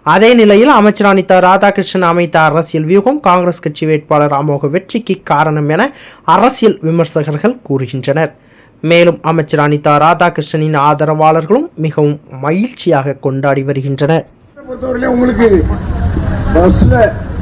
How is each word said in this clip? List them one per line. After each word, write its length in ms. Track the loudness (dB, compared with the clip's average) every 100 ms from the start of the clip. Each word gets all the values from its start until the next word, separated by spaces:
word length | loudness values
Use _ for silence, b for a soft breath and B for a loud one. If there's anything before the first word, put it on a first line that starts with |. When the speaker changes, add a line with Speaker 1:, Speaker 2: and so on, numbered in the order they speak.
Speaker 1:
அதே 320 | 0 2 4
நிலையில் 340 | 6 6 6 4
அமைச்சர் 460 | 4 2 2 2
அனிதா 240 | 0 2 2
ராதாகிருஷ்ணன் 640 | 4 4 2 0 -4 -2
அமைத்த 380 | 0 0 0 2
அரசியல் 440 | 2 0 -2 -4
வியூகம் 360 | 0 0 2 0
காங்கிரஸ் 400 | 0 2 0 -4
கட்சி 260 | -6 -4 -2
வேட்பாளர் 460 | -2 0 0 2
அமோக 380 | 0 -2 -2 -2
வெற்றிக்கு 500 | -4 -4 -8 -6 -8
காரணம் 440 | -2 0 0 0 -2
என 260 | 0 -2 B B B
அரசியல் 540 | 0 2 2 2 0 0
விமர்சகர்கள் 760 | -2 -2 -2 -2 -4 -2 -4 -4 -6
கூறுகின்றனர். 640 | -4 -4 -6 -4 -2 -4 -6 b b b _
மேலும் 380 | 0 2 2 0
அமைச்சர் 380 | -2 -2 -2 0
அனிதா 380 | 0 0 0 2
ராதாகிருஷ்ணனின் 760 | 2 2 0 -2 -6 -4 -2 0
ஆதரவாளர்களும் 920 | 0 0 -2 0 2 2 0 -2 -2
மிகவும் 460 | -6 -6 -2 -2 -2 -10 -10
மகிழ்ச்சியாக 720 | -4 -4 -4 -4 0 0 0
கொண்டாடி 480 | -4 -6 -4 -2 -2
வருகின்றனர். 640 | -2 -4 -4 -2 0 0 -2 _ _ -20
Speaker 2:
பொறுத்தவரையிலே 500 | -16 -10 -6 -4 -2
உங்களுக்கு 580 | 0 0 2 2 2 0 -4 -6 -4 -4 -2 -4 -4 -2
பஸ்ல 580 | 2 2 4 4 4 2 0 -8 -8